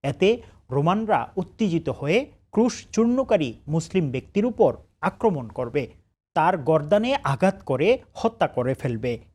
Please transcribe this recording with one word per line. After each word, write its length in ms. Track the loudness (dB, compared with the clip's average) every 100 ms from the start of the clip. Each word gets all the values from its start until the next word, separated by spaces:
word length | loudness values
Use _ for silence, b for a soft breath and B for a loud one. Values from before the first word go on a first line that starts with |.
এতে 380 | -6 0 0 0 B B _
রোমানরা 560 | -2 0 0 0 -2 -2 -8
উত্তেজিত 540 | -8 -4 -2 -2 -4
হয়ে 360 | -6 -2 -2 -2 _ _
ক্রুশ 340 | 0 0 -2 -6
চূর্ণকারী 640 | 0 0 0 0 0 0 -6 -4
মুসলিম 440 | -4 -2 -2 -2
ব্যক্তির 340 | -4 -4 -2 -2
উপর 320 | 2 2 2 -14 _
আক্রমণ 460 | -6 -2 -2 -2 -8
করবে, 400 | -8 -6 -6 -6 -14 _ _ _
তার 240 | 4 4 4
গর্দানে 580 | 2 0 4 2 2 -2
আঘাত 480 | -2 2 0 0
করে 340 | -4 0 2 0 -2
হত্যা 340 | -4 -4 0 -2
করে 260 | 0 -2
ফেলবে। 460 | -2 -4 -4 -6 -8 -12